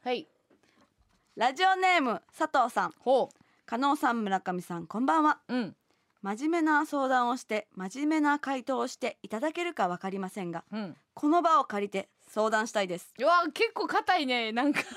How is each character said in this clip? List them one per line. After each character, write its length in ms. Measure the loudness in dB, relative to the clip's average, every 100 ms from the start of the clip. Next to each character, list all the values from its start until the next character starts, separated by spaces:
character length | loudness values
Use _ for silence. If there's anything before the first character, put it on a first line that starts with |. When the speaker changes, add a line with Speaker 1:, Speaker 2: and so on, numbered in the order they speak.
Speaker 1:
は 80 | -6
い。 140 | -6 -6 _ _ _ _ _ _ _ _ _ _ -2
Speaker 2:
ラ 180 | -2
ジ 120 | 4 4
オ 100 | 4
ネ 220 | 4 4
ー 40 |
ム、 200 | 2 -2 -6 -4
佐 140 | 0
藤 220 | 2 2
さ 120 | 0 -2
ん。 60 | -4
Speaker 1:
ほ 300 | 2 2 2
う。 100 | -4 _ _ -8
Speaker 2:
加 120 | -2
納 180 | 0 2
さ 160 | 0
ん、 120 | 0
村 180 | 0 -2
上 200 | -2 -6
さ 160 | -6 -10
ん、 100 | -8
こ 120 | -2
ん 60 | 2
ば 140 | 4
ん 40 |
は。 160 | 4 0 -2
Speaker 1:
う 80 | -4
ん。 200 | -4 -8 _ _ _ _
Speaker 2:
真 280 | -8 -4 0
面 20 |
目 100 | 2
な 240 | 2 2 0
相 220 | -2 2
談 220 | 2 2
を 80 | -2
し 80 | -4
て、 240 | -6 -6 -10
真 240 | -10 -4
面 80 | 0
目 100 | 2
な 200 | 2 0
回 260 | -2 -4 -2
答 120 | -4
を 100 | -4
し 100 | -4
て 200 | -6 -6
い 60 | -8
た 100 | -6
だ 140 | -4
け 100 | -4
る 100 | -6
か 140 | -2 -2
わ 100 | -2
か 120 | -6
り 100 | -6
ま 80 | -8
せ 160 | -8
ん 80 | -8
が、 140 | -10 -10
Speaker 1:
う 80 | -10
ん。 200 | -10 -12 _
Speaker 2:
こ 160 | -4 2
の 120 | 4
場 200 | 4 2
を 20 |
借 220 | 2 -2 -4
り 40 |
て 200 | -4 -8 _ _
相 200 | -2 2
談 180 | 2 0
し 40 |
た 100 | -2
い 40 | -2
で 120 | -4
す。 120 | -10 -2
Speaker 1:
う 60 | 4
わ、 180 | 4 2
結 200 | 0 -2
構 140 | -2 -2
硬 320 | 0 2 0
い 60 | 2
ね。 260 | 0 0
な 120 | 0
ん 100 | 0
か、 80 | 0 -4